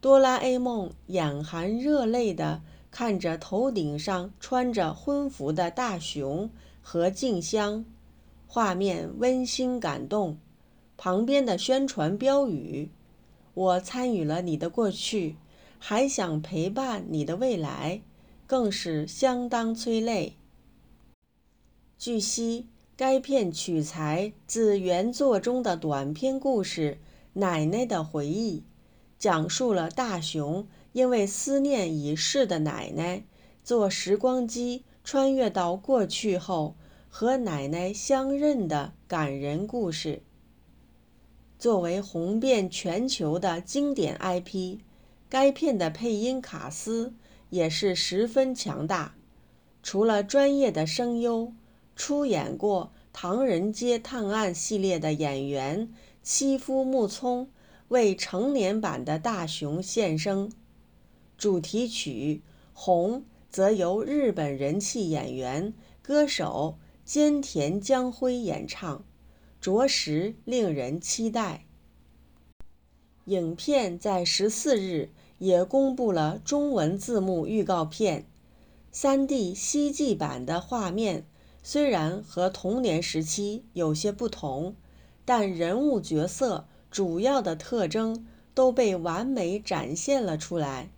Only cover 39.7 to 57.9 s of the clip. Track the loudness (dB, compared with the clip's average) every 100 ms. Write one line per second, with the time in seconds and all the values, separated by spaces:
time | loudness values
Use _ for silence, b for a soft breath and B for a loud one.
39.7 | -2 -2 -2 -4 -6 -10 _ _ _ _
40.7 | -20 -20 _ _ _ _ -20 -20 -2 2
41.7 | 2 2 -2 -4 -4 0 0 4 4 2
42.7 | -4 -2 -2 -2 -2 0 0 0 -2 -4
43.7 | -2 0 0 -2 -2 -2 -2 -4 -6 -6
44.7 | -8 b b b b _ 4 4 4 0
45.7 | 2 0 -2 -2 0 0 -2 -6 -12 -10
46.7 | -10 -4 -4 -4 -8 B B B 0 0
47.7 | 2 0 0 0 0 2 2 2 0 -6
48.7 | -4 -2 -2 -4 -12 -20 b b b b
49.7 | b -6 0 2 2 2 4 4 4 2
50.7 | 2 -2 0 -2 0 0 0 -4 -10 B
51.7 | B B -12 -2 0 2 0 0 -2 0
52.7 | 0 -2 B B -10 -4 0 2 2 0
53.7 | -2 0 0 -2 -6 -2 0 0 -2 -2
54.7 | 0 2 2 0 0 0 -2 -2 -2 -2
55.7 | -4 -6 B B B -4 0 2 0 0
56.7 | 0 2 2 0 -2 -2 -2 -6 b b
57.7 | b b